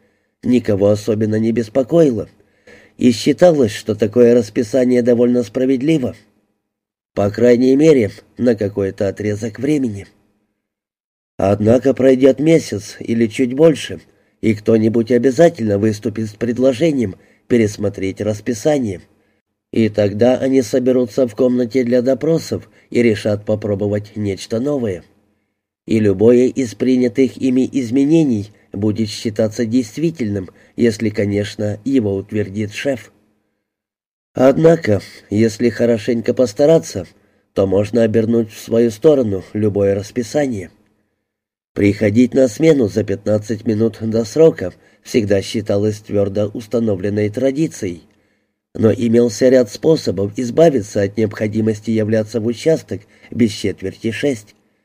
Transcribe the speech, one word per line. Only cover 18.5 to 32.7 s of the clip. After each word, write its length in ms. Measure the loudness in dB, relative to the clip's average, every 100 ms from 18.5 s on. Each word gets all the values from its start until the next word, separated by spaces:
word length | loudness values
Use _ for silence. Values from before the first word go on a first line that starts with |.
| -4 -2 0 -2 -8 -14 _ _ _ _ _ _
И 180 | -2 0
тогда 480 | 0 0 2 2 2
они 240 | 2 0
соберутся 640 | 0 0 0 0 0 -2 -2
в 80 | 0
комнате 480 | 0 0 -2 -2
для 200 | 0 0
допросов 640 | 0 -2 0 -2 -2 -8 -10 _ _
и 100 | 0
решат 420 | 2 2 -2 -4
попробовать 720 | -2 -4 -2 -2 -2 -4 -6 -8
нечто 440 | -6 -6 -6 -6
новое. 440 | -4 -4 -4 -6 -12 _ _ _ _ _ _ _ -4
И 120 | 0
любое 460 | 0 2 4 4 2
из 300 | 0 -6 -4
принятых 600 | -2 0 0 0 -2 0
ими 300 | -2 0 0
изменений 800 | -2 -2 0 2 2 2 0 -4 _ _
будет 380 | -4 -4 -2 -6
считаться 560 | -6 -6 -2 -4 -2 -2
действительным, 840 | -2 -2 -4 -6 -4 -4 -4 -8 -14 _ -2
если, 340 | -2 0 -4
конечно, 720 | -2 -2 -2 -4 -6 -6 -6
его 320 | -2 0 0 -4
утвердит 560 | -6 -6 -6 -6 -10